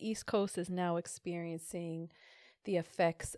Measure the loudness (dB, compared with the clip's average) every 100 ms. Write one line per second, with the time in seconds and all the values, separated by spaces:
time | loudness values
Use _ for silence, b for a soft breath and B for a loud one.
0 | -2 -4 0 2 2 0 -2 0 2 0
1 | -2 -6 -6 -4 -4 -6 -6 -6 -4 -6
2 | -8 b b b b b 0 0 2 4
3 | 4 4 -4